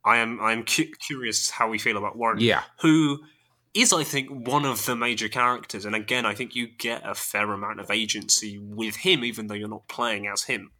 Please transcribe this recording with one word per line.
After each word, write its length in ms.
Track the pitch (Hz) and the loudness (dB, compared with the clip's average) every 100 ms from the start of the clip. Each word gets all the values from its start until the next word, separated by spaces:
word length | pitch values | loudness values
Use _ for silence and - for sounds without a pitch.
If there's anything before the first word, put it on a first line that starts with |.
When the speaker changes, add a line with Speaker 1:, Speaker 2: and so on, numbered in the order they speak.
| - | 4
Speaker 1:
I 120 | 117 | 4
am, 200 | 113 117 | 2 0
I 140 | 110 | 0
am 100 | 113 | 0
cu-, 300 | 117 - 156 - - | 0 0 0 -4 -10
curious 440 | 139 120 107 - | -6 -2 -2 -2
how 180 | - 113 | 0 0
we 100 | 110 | 2
feel 200 | 123 104 | 0 0
about 200 | 101 113 | -2 0
Warren. 220 | 117 107 | 0 4
Speaker 2:
Yeah. 240 | 113 82 - _ | 4 4 0 _
Speaker 1:
Who 400 | 160 156 151 143 - _ _ _ _ | 6 6 6 0 -8 _ _ _ _
is, 180 | 202 240 | 2 4
I 120 | 175 | 4
think, 440 | 151 139 135 135 120 | 2 -2 -4 -8 0
one 160 | 143 | 2
of 220 | 139 113 - | 2 0 -2
the 100 | 120 | 0
major 320 | 120 110 110 | 0 0 -2
characters. 560 | 123 123 123 - 107 | 2 2 2 -6 -10
And 100 | 104 | -4
again, 320 | 110 107 123 113 | -4 0 0 0
I 80 | |
think 220 | 101 123 123 | -2 -6 -6
you 120 | 117 | -8
get 340 | - 120 117 - | -6 -6 -4 -6
a 80 | |
fair 380 | 101 - 104 104 | -6 -4 -2 -2
amount 300 | 98 101 101 | -2 -6 -8
of 100 | 98 | -2
agency 640 | 107 107 107 101 - 107 101 | -2 0 -4 0 0 0 -10
with 380 | 101 107 110 101 | -10 -6 -4 0
him, 300 | 185 165 120 | 2 2 2
even 220 | 110 107 | -6 -8
though 80 | 104 | -6
you're 120 | 104 | -8
not 220 | 107 - | -10 -12
playing 380 | - 120 104 101 | -2 -2 -2 -4
as 160 | 101 | -6
him. 280 | - 117 92 | -2 -4 -6